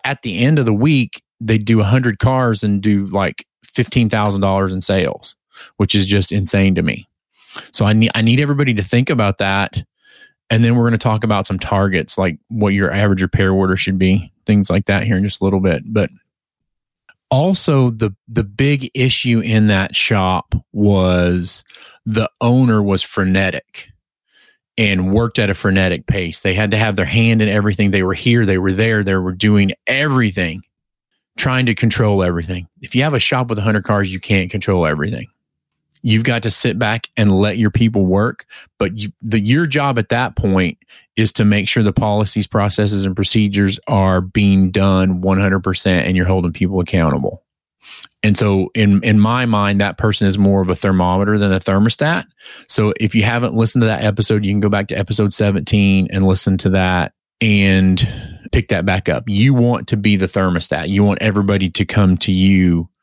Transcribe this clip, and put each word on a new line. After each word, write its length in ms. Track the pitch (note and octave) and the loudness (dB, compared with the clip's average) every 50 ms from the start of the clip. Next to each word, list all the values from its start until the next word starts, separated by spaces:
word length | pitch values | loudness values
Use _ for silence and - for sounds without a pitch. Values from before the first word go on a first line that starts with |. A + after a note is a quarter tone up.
| - | -4
at 180 | C3 C#3+ - - | -6 -8 -6 -8
the 180 | A#2+ - - | -8 -4 0
end 180 | A#2+ C#3+ D#3+ D3 | 0 2 2 2
of 80 | B2+ | 2
the 80 | A2+ G#2 | 2 0
week, 480 | G#2 B2+ D#3 D3+ C3 A#2+ - - - _ _ _ - | 2 2 2 2 2 0 -2 -6 -14 _ _ _ -8
they 180 | A#2 A2 A2+ A2 | -2 0 0 0
do 220 | G#2 G#2 A2+ A2 | 2 2 2 2
a 40 | G#2 | 4
hundred 340 | G2 A#2 C3 B2+ A#2+ G2+ - | 4 2 2 2 0 -2 0
cars 460 | - B2+ C3 C3 B2+ A#2 A2 G2 G#2+ | 0 0 0 2 0 0 0 0 0
and 180 | G#2 G2+ G2 G2 | 0 0 0 2
do, 240 | G#2+ G2+ G2 G2+ | 2 0 0 0
like, 400 | F#2+ F#2 G2 F#2+ D#2 - - - _ _ _ - | -2 -2 -2 -2 -2 -4 -8 -16 _ _ _ -20
fifteen 460 | - - - A#2 - - B2+ A#2 G#2 | -10 -6 -6 -4 -2 0 0 0 0
thousand 320 | A#2 G#2+ G#2 G#2 G2 G2+ | 0 0 0 0 -2 0
dollars 320 | G2 G2 F#2+ G2 G2 F#2 F#2+ | 0 0 0 0 -2 -2 -4
in 80 | F#2+ | -4
sales, 560 | F2+ - F#2+ F#2+ E2+ - - - - - - _ _ _ _ - - - _ | -4 -2 0 0 0 -2 -4 -8 -12 -16 -16 _ _ _ _ -20 -20 -10 _
which 180 | - G#2 F#2 - | -2 -2 0 0
is 100 | G2+ F#2+ | 0 0
just 280 | F#2+ G2+ G2+ F#2 - F#2 | 0 0 -2 -2 -2 -2
insane 420 | G2+ F#2 - - G2 G2 F#2+ F#2 | -4 -4 -2 0 0 2 2 2
to 80 | F2+ - | 0 -2
me. 240 | - - - - _ _ _ _ _ _ _ _ - - - - - - | -2 -4 -6 -10 _ _ _ _ _ _ _ _ -18 -18 -18 -14 -8 -4
So 120 | - A2 | -2 0
I 80 | G#2 G#2+ | 2 2
need, 180 | A2 A2+ - - | 2 2 0 0
I 80 | A2+ A2+ | 0 0
need 180 | A2+ B2 C3+ | 2 2 2
everybody 340 | D3 C#3+ D3 C#3 D3 C3 A2+ | 2 0 0 0 0 0 0
to 80 | G#2 F#2+ | -2 -2
think 260 | - - A#2+ C3 - | -2 0 0 0 0
about 300 | D#3 A#2+ G#2+ G2+ F#2+ - | 0 0 0 -2 -2 -2
that. 460 | G2+ G2 G2 G2 G2 - - - - _ _ _ _ _ - - - - _ _ _ - | -2 -2 -2 -2 -2 -4 -6 -8 -10 _ _ _ _ _ -20 -20 -20 -20 _ _ _ -2
And 140 | A#2 A2+ A#2 | 0 2 2
then 100 | A#2 A#2+ | 4 2
we're 120 | A#2+ A#2 | 2 2
gonna 120 | A#2 A#2 G#2 | 2 0 0
talk 240 | - A#2+ G#2+ G#2+ A2+ | 0 0 -2 0 0
about 240 | A2 G#2 G2 F#2+ | 0 0 0 -2
some 120 | - G2 F2+ | -2 -4 -6
targets, 580 | - - G#2 G2 G2 G2 F#2 E2 - - - - | -4 -2 0 0 2 2 0 -2 -4 -4 -4 -2
like 200 | F#2+ F2+ D2+ - _ - | -2 -2 -4 -6 _ -10
what 260 | A#2 A2 G#2 G2+ G2 | -4 -2 0 0 2
your 160 | G2 G2 D#2 | 0 0 0
average 320 | - G2+ G#2 G#2 G2 F#2 F#2 | 0 0 0 0 0 0 0
repair 300 | F2+ - - G2 F#2+ F#2+ | 0 0 0 2 2 2
order 240 | F#2+ F#2+ F#2+ F#2 | 2 2 0 0
should 220 | F#2+ - F#2+ F#2+ F#2 | 0 -2 -2 -2 0
be, 340 | F#2+ F#2 F#2+ G2 F#2 - _ _ _ | 2 2 2 0 -2 -6 _ _ _
things 220 | - G#2+ G#2 F#2+ - | 0 2 2 2 2
like 180 | F2 G2+ - | 0 -2 -2
that 180 | - G2 F#2+ - | 0 -2 -2 0
here 120 | A2 G#2+ | 0 0
in 60 | F#2 G2+ | 0 -2
just 180 | G2+ - - | -2 -4 -2
a 40 | G2 | -2
little 160 | G2 G2 F#2+ | 0 0 0
bit. 220 | F#2+ F#2+ D#2+ B1+ - | 0 0 -2 -2 -4
But 240 | - A2 G#2 F#2+ - - - _ _ _ _ _ _ _ _ _ _ _ _ _ _ _ _ _ _ - _ _ - | -4 -2 -2 -2 -2 -6 -12 _ _ _ _ _ _ _ _ _ _ _ _ _ _ _ _ _ _ -20 _ _ -2
also 600 | C3 C3 D3 F#3+ G3 - - - D3 C3+ B2+ B2 | 0 0 2 2 0 0 0 0 2 2 2 2
the, 260 | A2+ A2 A2 G#2 F#2+ _ _ | 0 -2 -4 -4 -4 _ _
the 160 | - A2+ A#2 G#2+ | -8 -4 -4 -4
big 460 | G2+ G2+ - C3+ C#3+ D3 C#3 C3 - - | -4 -2 -2 0 0 0 -2 -4 -6 -4
issue 460 | C3+ C3 C3 - - - B2 A#2 A2+ | -2 0 0 0 -2 0 0 0 0
in 280 | - A#2 A2 A2 G#2+ G#2 | 0 0 2 2 4 4
that 260 | G2+ F#2+ G2 - - | 2 0 0 -2 -4
shop 600 | - - - A2+ G2+ F#2 F#2 F#2 - - - - - - _ - | -4 -2 0 0 0 0 0 0 -2 -4 -4 -6 -6 -6 _ -4
was 920 | G#2 G#2 G2+ G2+ F#2+ F#2 F#2 F2+ F2+ F2 F2 F2+ F2+ F2 F2 - - - _ - - - - - _ - | 0 2 2 4 4 2 2 2 2 2 2 0 -2 -2 -4 -6 -8 -10 _ -18 -20 -20 -20 -20 _ -8
the 260 | A2+ G#2+ A2 A2 - _ - | -4 -2 -2 -2 -4 _ -2
owner 420 | A#2 A#2 B2 C3 C3 A#2+ A2 G#2+ G2+ | 0 2 2 4 4 4 2 2 2
was 200 | G2+ F#2+ F2+ - | 0 0 -2 -2
frenetic 880 | - - G#2+ F#2+ F#2+ F#2 F#2+ F#2+ F#2+ D2+ - - _ - - - - - _ _ _ _ _ _ _ _ _ _ _ _ _ _ _ - - | -4 -4 -2 -2 0 0 0 0 -2 -4 -6 -10 _ -18 -20 -20 -20 -20 _ _ _ _ _ _ _ _ _ _ _ _ _ _ _ -4 -2
and 340 | A2+ G2+ G2 F#2 F2+ F#2+ G2 | 0 0 0 0 0 0 0
worked 260 | A2 A#2 A2+ - - | 0 0 0 -2 -2
at 120 | G#2+ G2 | -2 -2
a 40 | F#2+ | -2
frenetic 520 | - - G2+ F#2+ G2 F#2 F#2 F2 D#2+ - | -2 0 0 2 2 2 0 -2 -2 -2
pace. 340 | - - G2 F2+ E2+ - - | -2 -2 -2 -2 -6 -6 -6
They 140 | - G2 F2+ | -4 -2 -2
had 160 | G2+ G#2+ G#2 | 0 0 0
to 80 | G#2+ G#2+ | 0 0
have 180 | A2 A2 G2+ | 0 0 0
their 80 | G2 F2+ | -2 -2
hand 380 | - - A2+ A2+ A2+ A2+ A2+ G#2+ | -2 0 2 2 4 4 2 2
in 60 | G#2 | 2
everything. 420 | G2+ G#2 G2+ G#2+ G2+ - G#2 G2 | 2 0 0 0 0 0 0 0
They 120 | F#2+ G2 F#2 | 2 0 0
were 120 | F#2 F#2+ | 0 -2
here, 320 | - - B2 A#2 A#2+ A2 | -2 0 2 2 2 2
they 120 | G2+ F#2+ F2+ | 2 2 0
were 140 | F#2 F#2+ F#2+ | 0 0 0
there, 320 | G2 A2 A2+ A2 G#2+ G2+ | 0 0 0 0 0 0
they 100 | G2 F#2+ | 0 0
were 180 | F#2+ F#2 F#2 F2+ | 0 -2 -2 -4
doing 400 | F#2 G#2+ G#2+ G#2 G2+ G2 F#2+ - - - | 0 2 2 4 4 2 2 -2 -6 -6
everything, 760 | - B2+ C3+ D3 D3+ C3+ C3 A#2 G#2 F2+ G2 F2+ E2 D#2+ G2 - _ _ _ _ _ _ _ _ _ _ _ _ _ _ | -4 -2 -2 0 0 0 0 0 0 0 -2 -4 -4 -4 -8 -12 _ _ _ _ _ _ _ _ _ _ _ _ _ _
trying 300 | - - C3+ B2+ B2+ B2+ | -4 -2 -2 0 0 0
to 80 | A#2+ G#2+ | 0 0
control 480 | - - A2+ - - A2+ G#2 G2+ G2 F#2 | 0 0 0 0 2 2 2 2 2 0
everything. 460 | F2+ F2 E2+ D#2+ E2+ F2+ F2 F2 - _ _ | 0 -2 -4 -4 -6 -8 -10 -10 -14 _ _
If 140 | - - - | -12 -4 -2
you 80 | B2+ C#3 | -2 0
have 120 | D#3 C#3+ | 0 0
a 60 | A#2 | -2
shop 300 | - - C#3 B2+ B2+ A#2+ | -2 0 -2 -2 -2 -2
with 80 | A2+ G#2 | -4 -4
a 40 | G2 | -2
hundred 220 | A2+ G#2+ G#2 F#2 | -2 -2 -2 -2
cars, 260 | - G#2+ G2+ G2 F#2 | -2 -2 -2 -2 -4
you 80 | F#2+ F#2 | -6 -8
can't 320 | - - G#2 F#2+ F#2 F2+ | -4 -2 -2 -2 -2 -2
control 360 | - F#2+ - - F#2+ F2+ E2 | -6 -6 -2 -2 0 0 0
everything. 400 | D#2 D2+ D2+ D2 G2+ - - - - _ _ _ _ _ _ _ _ _ _ _ _ _ _ | 0 -2 -2 -4 -4 -6 -8 -12 -14 _ _ _ _ _ _ _ _ _ _ _ _ _ _
You've 240 | - A#2+ A2 A2 A2+ | -4 -2 0 0 0
got 200 | C3 A#2 A#2 - | 0 -2 -2 -2
to 60 | A2 | -4
sit 280 | - - - B2 - G#2+ | -4 -2 -2 -4 -2 -2
back 300 | A2 G#2 A2 A#2 - - - | -2 -2 -2 -4 -6 -8 -4
and 240 | A2+ G#2+ G#2 F#2+ F#2+ | 0 2 2 2 2
let 180 | G#2 G#2+ F#2+ A#2 | 2 0 0 0
your 140 | A2 G#2 - | 0 0 2
people 340 | - A#2 A2 A2+ G2+ G2 | 2 2 2 2 2 0
work. 400 | F#2 F#2+ G2+ G#2+ B2 - - - _ - - - _ _ - | 2 2 2 0 -2 -4 -8 -16 _ -20 -20 -20 _ _ -6
But 180 | G2+ F2+ G#2 | -4 -4 -4
you, 140 | G#2+ G2+ G2 - _ | -6 -10 -12 -12 _
the, 200 | - A2+ G#2 A2 | -8 -4 -2 0
your 260 | G2+ A2 B2+ D#3 E3+ | 0 2 0 0 0
job 320 | D3 C3+ D3 C#3 C#3 B2+ A#2 | 0 -2 -2 -2 -2 -2 -2
at 120 | G#2+ - | -2 -2
that 260 | A#2+ A#2+ B2+ G#2 - | -2 -2 -4 -4 -4
point 420 | - - G2+ F#2+ F#2+ F#2 E2 D2 _ _ _ - - _ _ - | -4 -2 0 0 0 0 -2 -4 _ _ _ -20 -20 _ _ -4
is 160 | - A2 G#2+ - | -2 -2 -2 0
to 120 | - A2 | 0 2
make 240 | G#2 G#2 G#2 G2+ - | 2 2 2 0 -2
sure 140 | - A#2 G#2+ | 0 0 0
the 100 | G2+ - | 0 0
policies, 540 | - A2+ G#2+ G#2 G#2+ G#2+ G2+ - A2 F#2+ | 0 0 0 0 0 -2 -2 -2 -4 -4
processes, 580 | - - G#2+ G2+ G#2 - - G#2 G2+ G#2 G2 G2 | -2 -2 -2 0 0 0 0 0 0 0 -2 -2
and 120 | F#2+ F#2 | -2 -2
procedures 640 | G2+ G2 - - A2+ G#2+ G2+ G2 G2+ G2+ F#2+ F#2+ - - - | -2 -2 0 0 0 0 2 2 2 0 0 0 -4 -4 -2
are 320 | - G2 F#2+ F#2+ F#2 F2+ | 0 2 2 2 2 0
being 500 | F#2 F#2 - G#2+ G2+ G2 G2 F#2+ F#2+ F#2 | 0 -2 0 2 2 4 4 4 2 2
done 500 | F#2 G2+ F#2+ G2 F#2+ F#2 F#2+ F#2+ F#2 F2+ | 2 2 2 2 2 2 2 0 0 0
one 200 | F#2 F#2+ F#2+ F#2+ | 0 0 0 2
hundred 240 | G2+ F#2+ F#2+ F#2+ F2 | 2 2 0 0 -2
percent, 420 | F#2+ F2+ - - G2 F2+ F2+ - | -2 -4 -2 0 0 0 0 0
and 100 | E2 F#2+ | 0 0
you're 80 | F#2 F2+ | 0 0
holding 280 | F2+ F#2+ F#2 F2 F2 D#2+ | 0 0 0 0 -2 -2
people 260 | - F#2 F2+ G2 F#2 | -2 -2 -2 0 -2
accountable. 640 | F2 - - F2+ E2 D#2 C#2 C#2+ C#2 - - - _ _ _ _ _ _ _ _ _ - - - - - _ _ - | -2 0 0 0 2 2 0 -2 -2 -6 -6 -10 _ _ _ _ _ _ _ _ _ -20 -20 -20 -20 -20 _ _ 0
And 140 | G#2+ G2 | 0 0
so 340 | - G#2+ G#2 G2 F#2+ F#2 - - | 2 2 2 2 0 0 -2 0
in, 260 | A2+ G#2+ G#2 G2 G2 - | 0 2 4 4 4 2
in 160 | A#2 G#2+ G#2+ | 2 4 4
my 260 | G#2 A2 A#2+ B2+ B2 | 4 2 2 0 0
mind, 340 | A#2 A2 G#2 G2+ G2+ G2+ G2+ | 0 0 0 0 0 0 0
that 180 | G2+ G2+ - - | 0 -2 -2 -2
person 300 | - G#2+ G2+ - G#2 G2 | -2 -2 0 0 0 0
is 100 | F#2+ G2+ | 2 2
more 220 | G2 G2 G2 G2 | 2 2 4 2
of 100 | F#2 F2+ | 2 0
a 60 | F2+ | -2
thermometer 600 | - - G2 F#2 F#2 F2+ F2+ F#2 F#2+ G2+ G#2 G#2+ | -2 0 0 2 2 2 2 2 0 0 0 0
than 160 | G#2 G2+ G2 F#2+ | 2 2 2 0
a 80 | F#2+ | 0
thermostat. 640 | - F#2+ F#2+ G2 G#2+ A2+ - - D3 D#3 E3+ - - _ _ _ - - - - - - | 0 0 2 2 2 2 0 0 -2 -2 -2 -2 -6 _ _ _ -20 -20 -20 -18 -12 -8
So 260 | - - G#2+ G#2+ - - | -4 -2 -2 -2 -2 -2
if 160 | A2 G2+ - | -2 0 0
you 80 | A2+ G2+ | 0 0
haven't 300 | A#2 A#2 A#2+ A#2+ G#2 - | 0 0 -2 -2 -2 0
listened 280 | A2+ A2+ A2 - B2+ A2+ | 0 0 0 2 2 2
to 40 | |
that 180 | A2 G#2+ - - | 2 0 0 -2
episode, 400 | G#2+ G2+ G#2 G#2+ - A2 G#2 G#2 | -2 0 0 0 0 0 0 0
you 80 | G2 G2+ | 0 0
can 80 | G#2 | 0
go 80 | G2+ G2+ | 0 0
back 200 | G2+ G2+ G2 - | 0 -2 -2 -4
to 100 | - G2 | -4 -6
episode 360 | G2 - G#2 - G#2 G2+ - | -4 -4 -2 0 0 0 0
seventeen 720 | - G#2+ G2+ G2 F2+ - - - G#2 G2+ G2 F#2+ F#2+ F#2 - - | 0 0 0 0 0 -2 0 0 2 2 4 2 2 0 0 0
and 120 | F#2+ G2 | 0 2
listen 340 | F#2+ F#2 F#2 - G2+ F#2+ F2+ | 2 2 2 0 0 0 0
to 120 | - F#2+ | 0 0
that 420 | F#2+ F#2+ F#2 F#2 F#2 F2+ D2 - _ _ _ _ _ - | 0 0 0 0 0 -2 -2 -4 _ _ _ _ _ -4
and 580 | A#2 A2 G#2 G2+ G2 G2 F#2+ F#2+ F#2+ F#2 F#2 F2+ - - - - - - - - - - - | 0 2 2 2 4 4 4 4 4 4 2 2 0 -2 -4 -6 -14 -16 -16 -18 -8 -2 -2
pick 160 | C3 - - | -2 0 0
that 180 | A2 F2 F2 | -2 -2 -2
back 220 | G2 F#2 G2 - - | -2 -2 -2 -2 -2
up. 160 | D2 B1 - | -4 -4 -4
You 260 | A2 G2+ G2 A#2 C3+ C3+ | -4 0 2 4 4 4
want 360 | B2 A#2 A#2+ A#2+ - - - | 4 2 2 0 -2 -2 -4
to 80 | A#2+ | -4
be 180 | G#2 G2+ G#2+ G#2 | 0 0 2 2
the 120 | F#2+ F#2+ | 2 0
thermostat. 640 | F#2 - G2 F#2+ F2+ F2+ E2+ - - D#2 D#2 E2 F2 | -2 -2 0 0 0 0 -2 -2 -4 -4 -4 -4 -2
You 140 | G2 G2 G2+ | 0 2 2
want 200 | G2+ G2 - - | 2 2 0 -2
everybody 480 | A2 F#2+ G#2 G2+ G2 G2+ G2 F#2+ F2 | -2 0 0 0 0 0 0 -2 -2
to 140 | - - G2 | -2 -4 -4
come 320 | - - A2 G2 F#2 F#2 F2+ | -2 0 2 4 4 2 2
to 140 | - - F#2+ | 0 0 0
you 560 | F#2 F#2+ G2 G2 F#2 F#2 F2+ E2+ E2+ E2 - _ _ | 2 4 4 4 4 4 2 2 0 -2 -6 _ _